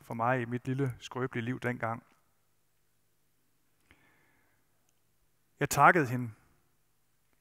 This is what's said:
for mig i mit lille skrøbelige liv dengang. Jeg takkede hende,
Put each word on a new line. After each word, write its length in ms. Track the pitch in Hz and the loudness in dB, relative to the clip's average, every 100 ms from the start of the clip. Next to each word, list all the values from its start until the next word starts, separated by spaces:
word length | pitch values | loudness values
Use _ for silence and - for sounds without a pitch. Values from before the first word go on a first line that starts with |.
for 120 | - | -12
mig 280 | 120 117 127 | -2 0 0
i 40 | 117 | -2
mit 220 | 120 - | -4 -4
lille 280 | 131 135 120 | -2 -2 -4
skrøbelige 460 | - 123 131 123 117 | -10 -6 -6 -4 -6
liv 140 | 127 | -4
dengang. 440 | 120 123 117 113 - _ _ _ _ _ _ _ _ _ _ _ _ _ _ _ _ _ _ - _ _ _ _ _ _ _ _ _ _ _ _ _ _ _ - | -6 -4 -4 -6 -10 _ _ _ _ _ _ _ _ _ _ _ _ _ _ _ _ _ _ -20 _ _ _ _ _ _ _ _ _ _ _ _ _ _ _ -6
Jeg 100 | 143 | -2
takkede 380 | - 151 180 131 | 6 8 8 4
hende, 240 | 127 120 107 _ _ _ _ _ _ _ _ _ _ | -2 -6 -12 _ _ _ _ _ _ _ _ _ _